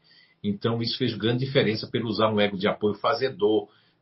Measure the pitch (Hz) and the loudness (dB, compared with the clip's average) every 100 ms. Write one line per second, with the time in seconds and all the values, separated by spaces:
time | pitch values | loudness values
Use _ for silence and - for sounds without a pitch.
0 | _ _ _ _ 104 101 117 117 117 - | _ _ _ _ -6 -2 -2 -2 -4 -2
1 | 123 104 110 123 131 139 104 110 - 117 | -2 -2 -2 0 0 2 2 0 -4 -4
2 | 113 101 110 107 101 98 98 90 104 98 | -4 0 2 4 2 2 -2 0 -2 0
3 | - - 127 90 104 110 - _ _ _ | -2 0 -2 0 2 2 -2 _ _ _